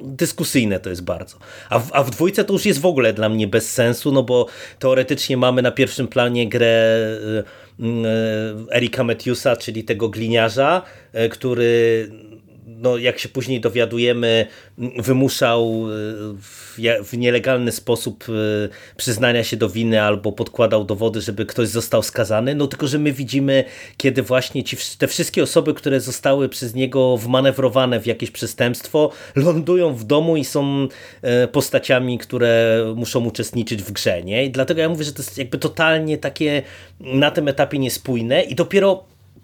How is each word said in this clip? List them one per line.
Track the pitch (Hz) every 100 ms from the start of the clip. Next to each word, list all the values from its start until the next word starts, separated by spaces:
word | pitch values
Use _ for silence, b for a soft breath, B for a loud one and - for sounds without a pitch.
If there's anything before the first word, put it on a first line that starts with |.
dyskusyjne | 135 131 165 - - 135 107 92
to | 95
jest | 90
bardzo. | 90 85 - - B B B
A | 117
w, | 131
a | 139
w | 127
dwójce | 110 175 196
to | 202
już | 196 208
jest | 139
w | 180
ogóle | 139 113
dla | 104 110
mnie | 110 104
bez | 110 -
sensu, | - 120 117 147
no | 135
bo | 123 123 - B B B
teoretycznie | 131 131 131 143 - 127
mamy | 127 127
na | 123
pierwszym | 123 127 - 117
planie | 127 120 120 110
grę, | 120 117 113 113 113 110 110 107 107 98 B B -
y, |
mm, | 117 117
y, | 113 113 110 110 110 107 117
Erika | 120 120 -
Matthewsa, | 120 113 127 120 135 117
czyli | - 110
tego | 110 107 110
gliniarza, | 107 113 117 113 123 143 180 B B B
y, | 113 113
który, | - 127 120 117 117 117 113 104 107 107 113 _ - 113
no, | 113 123 120
jak | 123 -
się | 117
później | 131 117 127
dowiadujemy, | 117 120 113 117 120 120 117 113 - B B -
m, | 123 123
wymuszał, | 117 131 135 - 123 117 117 113 110
y, | 107 107 107 107 98
w | 104 - - 113
ja-, | 113 110
w | 98 120
nielegalny | 123 120 131 127 120
sposób, | - - 113 - - -
y, | 110 107 104 101 B B -
przyznania | 131 107 123 120
się | 113 110
do | 110
winy | 113 113 110
albo | 104 101 107
podkładał | 101 113 - 110 107
dowody, | 101 104 113 107
żeby | 117 104 101
ktoś | - 110
został | 113 - 113
skazany. | - - 110 110 127
No, | 147 139
tylko | - 143
że | 147
my | 147
widzimy, | 131 120 135 139 135 131 B B -
kiedy | 135 131
właśnie | 113 127 - 139
ci | - 127
wsz-, | - -
te | 131
wszystkie | - 160 185
osoby, | 135 170 147
które | 147 143 135
zostały | 117 - 139 139 131
przez | - 120
niego | 123 131 135 127 120
wmanewrowane | 117 131 135 127 127 131 127 113
w | 117
jakieś | 110 120
przestępstwo, | - 117 - 120 117 - 151 151 B B 139
lądują | 165 160 151 180 165
w | 120
domu | 107 147 165 156
i |
są, | 139 147 139 139 135 B B B
e, | 123 123 123
postaciami, | 147 - 175 - 127 127 120
które | - 123 117 117 117 113 113 113
muszą | 117 127
uczestniczyć | 117 - 113 123 110 107
w | 95
grze, | 98 113 90
nie? | 87 113
I | 135
dlatego | 131 131 160
ja | 160
mówię, | 160
że | 147
to | 139
jest | - -
jakby | 123 151
totalnie | 151 - 160 160 156 151
takie | 143 - 151 147 B B B -
na | 131 135 147
tym | 160 143
etapie | 135 139 143
niespójne | 127 - - 117 113 156
i | 160
dopiero | 143 170 196 196 190 - _ _ _